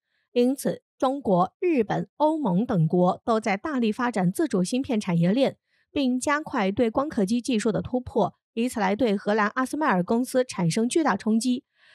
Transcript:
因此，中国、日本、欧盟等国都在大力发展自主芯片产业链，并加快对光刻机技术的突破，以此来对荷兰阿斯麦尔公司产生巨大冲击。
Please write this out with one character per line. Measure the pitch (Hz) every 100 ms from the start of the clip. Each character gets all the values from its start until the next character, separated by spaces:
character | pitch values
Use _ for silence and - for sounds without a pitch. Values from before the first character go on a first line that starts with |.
| _ _ _
因 | 247 247 277
此， | - - _ -
中 | 254 277
国、 | 233 175 185 -
日 | 359 285
本、 | 208 165 - -
欧 | 302 320
盟 | 240 180
等 | 247 190 160
国 | 180 180 -
都 | - 220
在 | 214 196
大 | 320 269
力 | 226
发 | 214 247
展 | 220 180
自 | 262 320
主 | 190
芯 | 180 254
片 | 277 214
产 | 196 170
业 | 170
链， | 240 247 - _ _ _
并 | 302 262 254
加 | 302 294
快 | 311 262 196
对 | 208 233
光 | - 311
刻 | 240 190
机 | 240
技 | 226 220
术 | 220
的 | 175
突 | - 247
破， | - 240 151 - _
以 | 226 247
此 | 226
来 | 190 208
对 | 240
荷 | 190 -
兰 | 214 208
阿 | 262 262
斯 | 294
麦 | 302
尔 | 185
公 | 175 233
司 | 254 254
产 | 247 - 165
生 | 220 240
巨 | 339
大 | 277
冲 | 190 214 220
击。 | 247 247 - _ _